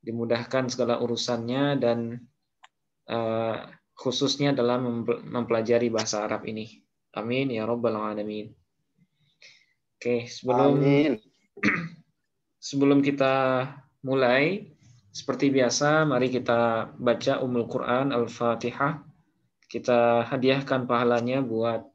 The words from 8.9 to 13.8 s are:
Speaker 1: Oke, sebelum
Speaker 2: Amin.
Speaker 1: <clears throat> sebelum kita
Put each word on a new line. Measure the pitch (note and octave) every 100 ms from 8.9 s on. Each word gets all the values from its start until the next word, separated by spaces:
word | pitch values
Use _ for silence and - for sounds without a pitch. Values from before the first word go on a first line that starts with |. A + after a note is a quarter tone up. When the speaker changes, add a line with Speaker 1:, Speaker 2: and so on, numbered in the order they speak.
| _ _ _ _ _ - _ _ _ _ _
Speaker 1:
Oke, | A#2+ A#2+
sebelum | A#2 - B2 B2+ C#3 C#3+
Speaker 2:
Amin. | C#3 C#3+ D3+ A#2 _ _ _ -
Speaker 1:
<clears throat> | G3+ F3+ E3+ - _ _ _ _ _ _ -
sebelum | C#3 C#3 C#3+
kita | C#3 C#3 C3+ C3+ C3 C3 C3 -